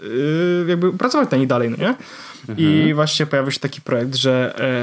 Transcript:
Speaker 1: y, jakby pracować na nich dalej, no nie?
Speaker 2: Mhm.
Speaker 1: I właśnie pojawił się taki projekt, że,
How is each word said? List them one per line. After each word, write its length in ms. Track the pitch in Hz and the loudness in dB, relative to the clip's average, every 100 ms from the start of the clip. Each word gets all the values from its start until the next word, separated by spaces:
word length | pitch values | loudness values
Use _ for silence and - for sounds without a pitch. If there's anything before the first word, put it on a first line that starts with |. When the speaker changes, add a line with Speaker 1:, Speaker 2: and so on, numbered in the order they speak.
Speaker 1:
y, 640 | 85 120 147 160 180 175 170 | -6 -2 0 0 2 0 0
jakby 240 | 175 180 | 0 0
pracować 380 | 185 247 302 247 | 0 0 0 2
na 80 | 131 | 2
nich 80 | 131 | 2
dalej, 220 | 123 117 | 2 0
no 60 | 117 | 0
nie? 120 | 185 254 - - - - - | -2 -2 -8 -20 -20 -16 -10
Speaker 2:
Mhm. 100 | 113 | 0
Speaker 1:
I 360 | 156 156 156 | 2 4 4
właśnie 320 | 151 151 - 151 | 2 0 0 0
pojawił 240 | 139 135 | 0 0
się 80 | - | -2
taki 200 | 139 - | -6 -6
projekt, 340 | - 123 127 | -4 -2 0
że, 400 | 131 131 127 127 - 131 123 | 0 2 2 0 -2 -2 -2